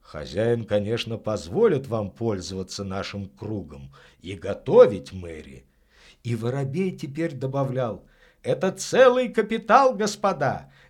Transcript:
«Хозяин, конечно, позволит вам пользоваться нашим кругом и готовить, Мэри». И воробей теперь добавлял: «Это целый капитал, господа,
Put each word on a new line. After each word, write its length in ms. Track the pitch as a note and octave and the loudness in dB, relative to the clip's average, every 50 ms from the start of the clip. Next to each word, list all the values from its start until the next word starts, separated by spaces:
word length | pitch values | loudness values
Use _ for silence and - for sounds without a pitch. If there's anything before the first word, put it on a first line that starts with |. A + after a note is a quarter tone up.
«Хозяин, 640 | _ - - D#2+ D2+ C2+ C#2+ F#2 A2 A#2 A#2+ A#2 A2+ | _ -14 -12 -12 -10 -6 -4 -2 0 0 0 0 -2
конечно, 520 | A2 G#2+ G#2 G#2 G2+ A#2 A2+ - A2 A#2 | 0 0 0 0 0 -4 -4 -4 -6 -8
позволит 680 | G#2 - G#2+ A2 G2 E2 E2 F#2+ E3 A3+ A3+ E3+ C3 C#3 | -6 -4 -4 -4 -4 -6 -6 0 2 2 4 2 2 -2
вам 240 | - A2 A2+ G#2 F#2+ | -4 -4 -4 -4 -6
пользоваться 720 | - - A2+ A2+ G#2+ F#2+ F2+ F2+ F#2+ F#2 F#2+ F#2 - - G2+ | -6 -4 -4 -2 -2 -4 -6 -8 -8 -8 -8 -8 -8 -10 -8
нашим 440 | F#2+ F#2+ G2 F#2 - - G2+ G2 F#2+ | -6 -6 -6 -6 -6 -6 -8 -10 -10
кругом 640 | _ _ G#2+ G#2 G#2+ G2+ F2 D2 D2 C#2+ C2+ C2+ - - - - _ _ | _ _ -10 -8 -8 -8 -8 -10 -14 -18 -18 -20 -20 -20 -20 -20 _ _
и 140 | - F2 G2+ | -14 -12 -12
готовить, 760 | F#2 F#2 F#2+ G2+ - - - E3 A#3 B3+ F3+ G#2+ F#2 - - G2 | -10 -6 -8 -8 -6 -4 4 10 10 10 10 8 -2 -8 -10 -12
Мэри». 520 | F#2 F2 E2+ E2 D#2 D#2 - C2+ B1+ - _ _ _ _ _ _ _ - - - _ _ | -12 -12 -12 -12 -14 -16 -18 -20 -20 -20 _ _ _ _ _ _ _ -20 -20 -20 _ _
И 100 | A#2 A#2+ | -4 -4
воробей 560 | A2+ A2 A#2+ B2+ C#3 C#3 C3 - E3+ F#3+ F#3 - | -2 -2 -2 -2 -2 -2 -2 -2 -2 -2 -2 -2
теперь 380 | - - C#3+ C3+ D3 E3 E3 D3 | -6 -10 -10 -6 -4 -4 -4 -4
добавлял: 720 | A#2+ B2 C3 C3 C#3 C#3 B2 B2 B2+ B2+ A2+ G2+ F2+ - - _ _ _ _ _ _ _ | -4 -6 -4 0 0 0 0 0 -2 -2 -2 -4 -8 -12 -20 _ _ _ _ _ _ _
«Это 300 | A2+ C3 E3+ F3+ F#3+ F#3 | -2 -2 0 0 -2 -2
целый 560 | F#3+ - - - G#3 C4 B3+ B3 B3+ B3+ A3+ | -2 -8 -2 6 8 8 8 8 4 0 0
капитал, 640 | - - G#3+ G#3+ A3+ A3+ A3 - G#3 B3+ C#4 C4 A#3 | 0 -2 0 0 -2 -6 0 4 6 6 6 6 2
господа, 800 | F#3+ G#3+ G#3 G#3 - - G3 F#3+ D3 C#3+ B2+ G#2+ F2+ - - _ _ - _ | 2 -2 -4 -4 0 -2 -2 0 0 -2 -2 -2 -4 -8 -16 _ _ -20 _